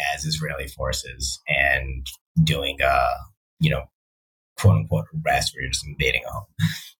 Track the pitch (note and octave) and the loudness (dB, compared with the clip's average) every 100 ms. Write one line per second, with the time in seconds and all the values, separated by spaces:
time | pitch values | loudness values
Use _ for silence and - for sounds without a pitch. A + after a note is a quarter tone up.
0 | C#2+ C#2+ D#2 D#2 D2+ C#2 C#2 - C2 C2 | -2 -2 -4 -4 -4 -6 -8 -6 -4 -4
1 | B1+ C2 C2 - - C#2 C#2 C2+ C2 C2 | -6 -8 -8 -6 -2 2 2 2 -2 -8
2 | C2 - _ - D#2 C#2 C#2 C2+ C2+ C2 | -10 -16 _ 2 4 2 -2 0 2 4
3 | B1 - - _ _ - D#2 C2 - _ | 2 -2 -8 _ _ 0 0 0 -4 _
4 | _ _ _ _ _ - G3+ D#3 - D#2+ | _ _ _ _ _ 2 4 6 2 -2
5 | - D#3+ D2 C2 - C2 C2 C2 D2 C#2+ | -2 -4 0 2 0 -6 -6 -6 -6 -2
6 | C2+ B1 - - - - D#3+ - - | 0 0 -4 -10 -10 0 0 0 -14